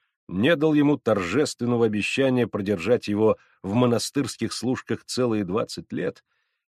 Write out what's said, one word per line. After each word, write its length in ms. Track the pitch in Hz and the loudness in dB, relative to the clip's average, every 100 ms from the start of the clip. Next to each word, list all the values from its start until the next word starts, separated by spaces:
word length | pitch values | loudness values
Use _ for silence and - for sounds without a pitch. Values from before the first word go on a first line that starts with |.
| _ _ - | _ _ -8
не 280 | 92 131 160 | 0 2 4
дал 180 | 156 | 4
ему 240 | 147 147 143 | 4 4 2
торжественного 880 | - 101 87 117 180 - 120 120 113 | 2 0 0 0 -2 -2 -2 2 2
обещания 600 | 104 - - 135 127 110 | 0 -2 0 2 2 0
продержать 600 | 104 98 95 95 117 - | -2 -2 -2 0 0 0
его 300 | 104 110 101 _ _ | 2 2 2 _ _
в 100 | 95 | -4
монастырских 800 | 113 123 113 - 143 127 - 107 | 2 2 2 -2 -4 -4 -4 -8
служках 500 | - 117 131 - 110 - | -4 -4 -4 -6 -8 -6
целые 380 | - 123 107 | -4 -2 0
двадцать 480 | 90 104 - - 80 | -2 -4 -4 -10 -10
лет 320 | 110 90 - _ _ _ _ _ | -6 -6 -8 _ _ _ _ _